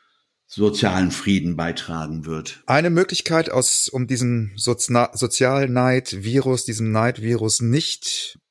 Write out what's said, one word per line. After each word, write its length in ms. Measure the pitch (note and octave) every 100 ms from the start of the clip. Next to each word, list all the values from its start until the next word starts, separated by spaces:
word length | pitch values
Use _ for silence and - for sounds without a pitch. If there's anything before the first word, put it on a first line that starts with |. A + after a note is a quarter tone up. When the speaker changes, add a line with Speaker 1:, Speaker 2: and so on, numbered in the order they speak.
| _ _ _ _ _
Speaker 1:
sozialen 680 | - G#2 G#2 G#2+ F#2 F2+
Frieden 440 | - - G2 E2 E2
beitragen 680 | E2 E2 - E2 D#2 D#2+ D#2
wird. 360 | D#2+ D#2 - -
Speaker 2:
Eine 240 | C3+ E3+
Möglichkeit, 600 | E3 F#3+ - - D#3+ D#3+
aus, 380 | B2+ B2 - -
um 180 | C3 B2
diesem 460 | C3 B2 A#2+ G#2+ G2+
Sozna-, 540 | - A#2 - A#2+ A#2+ -
Sozialneid-Virus, 1500 | A#2+ - B2+ C#3 C#3 B2 B2+ B2+ B2+ F#2+ G2+ C3 B2+ B2+ -
diesem 260 | A2 A2+
Neidvirus 680 | A2 A#2 A#2+ A2+ A#2 A2 -
nicht 760 | A#2 C3+ - - - - - - _